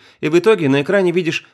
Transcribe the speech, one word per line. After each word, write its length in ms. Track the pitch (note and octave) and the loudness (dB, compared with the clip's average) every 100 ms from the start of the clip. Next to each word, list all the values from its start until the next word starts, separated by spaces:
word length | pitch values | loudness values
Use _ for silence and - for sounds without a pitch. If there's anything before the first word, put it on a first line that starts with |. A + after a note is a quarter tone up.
| - _ | -20 _
и 80 | D3+ | -2
в 80 | E3+ | 0
итоге 320 | A3 G#3+ C#3+ | 2 2 0
на 140 | C#3 | 0
экране 280 | D3 G3+ F3+ | 0 0 0
видишь 360 | E3+ D#3+ - - | -2 -2 -6 -10